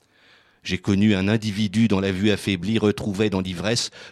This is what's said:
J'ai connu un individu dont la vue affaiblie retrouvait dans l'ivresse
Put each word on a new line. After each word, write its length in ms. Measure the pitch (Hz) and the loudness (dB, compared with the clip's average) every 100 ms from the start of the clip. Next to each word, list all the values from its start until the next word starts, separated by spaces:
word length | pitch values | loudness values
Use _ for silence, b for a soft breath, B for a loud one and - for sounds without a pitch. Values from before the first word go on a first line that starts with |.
| b b b b b b | b b b b b b
J'ai 160 | - 92 | -6 -4
connu 360 | - 98 107 | 0 2 4
un 140 | 95 98 | 4 2
individu 600 | 113 110 98 104 107 113 | 0 -2 -2 -2 2 2
dont 120 | 98 | 2
la 120 | 98 | 0
vue 180 | 92 107 | 0 0
affaiblie 480 | 98 - 95 92 113 | 0 0 -2 -2 0
retrouvait 520 | 107 - 107 95 110 | 2 0 -4 -2 0
dans 100 | 95 | 0
l'ivresse 500 | 92 85 95 120 - B B | -4 -4 -2 -2 -4 B B